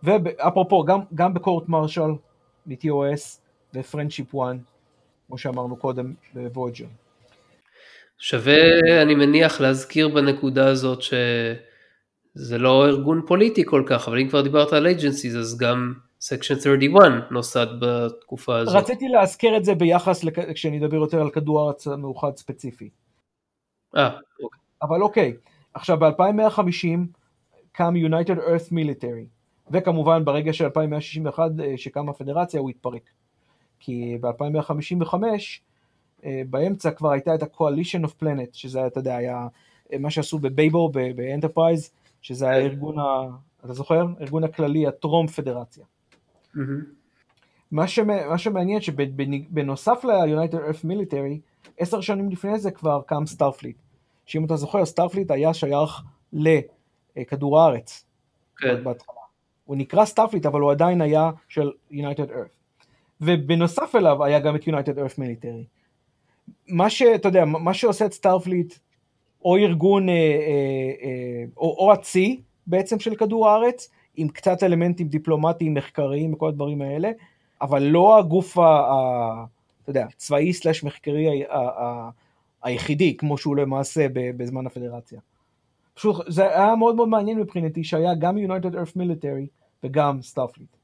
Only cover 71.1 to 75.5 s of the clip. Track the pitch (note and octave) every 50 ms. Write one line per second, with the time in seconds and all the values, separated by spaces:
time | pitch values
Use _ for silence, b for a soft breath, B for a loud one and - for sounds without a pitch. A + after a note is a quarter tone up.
71.1 | B2+ B2+ B2 B2 B2 A#2+ A#2 A#2+ - - - E3 - - F#3 G3 G#3 F#3+ G3 -
72.1 | - F#3 F#3 G#3 C4 B3+ - _ _ _ _ - E3+ F#3 F#3+ F#3+ A#3 G#3+ - A#3
73.1 | A3 G#3+ A3+ G#3 A3 A3+ A3 G#3+ G#3 A3 A3+ A#3+ B3 B3 - - _ _ _ _
74.1 | _ - D#3+ D3+ - - - G3 F#3 F3 G3+ F#3 F3 E3+ E3+ F3+ F3 F3 F3+ D3+
75.1 | C#3+ D#3 D#3 - D#3+ D3+ D3+ E3